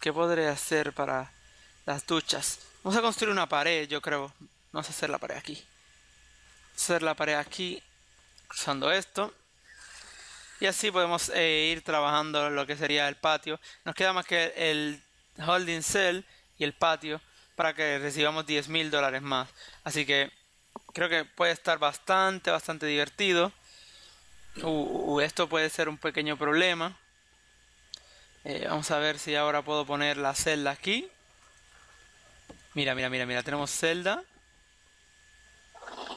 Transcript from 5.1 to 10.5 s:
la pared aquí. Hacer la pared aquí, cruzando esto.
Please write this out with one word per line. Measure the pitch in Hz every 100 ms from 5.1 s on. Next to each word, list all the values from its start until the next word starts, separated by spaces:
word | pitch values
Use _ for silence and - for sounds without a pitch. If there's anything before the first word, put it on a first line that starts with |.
la | 143
pared | - -
aquí. | - 147 - _ - - _ - - - - - - -
Hacer | - 170
la | 160
pared | 151 151
aquí, | 151 147 - 180 - - _ _ _ _ - _
cruzando | - - 139 139
esto. | 185 185 - 208 - _ _ - - - - - - - - -